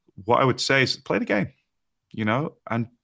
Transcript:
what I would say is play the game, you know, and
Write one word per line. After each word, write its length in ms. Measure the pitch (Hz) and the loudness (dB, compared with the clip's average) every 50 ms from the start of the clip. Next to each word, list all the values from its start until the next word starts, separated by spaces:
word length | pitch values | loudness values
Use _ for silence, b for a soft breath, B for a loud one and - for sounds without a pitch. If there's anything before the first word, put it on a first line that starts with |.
| _ _ _ - 92 | _ _ _ -12 0
what 160 | 120 120 127 | 0 2 4
I 40 | - | 4
would 160 | 127 120 - | 2 2 0
say 220 | - - 135 135 | 0 0 2 2
is 140 | 131 131 - | 2 2 -2
play 220 | - _ - 175 208 | -8 _ -4 -4 -4
the 60 | 240 | -2
game, 260 | - 208 202 160 135 _ _ _ _ _ _ _ _ _ _ _ _ | -2 -2 -2 -2 -4 _ _ _ _ _ _ _ _ _ _ _ _
you 140 | - 110 107 | -8 -4 -2
know, 300 | 107 113 135 156 - - _ _ - | 0 0 0 -2 -6 -10 _ _ -6
and 180 | 113 120 113 - _ _ | -4 -4 -4 -6 _ _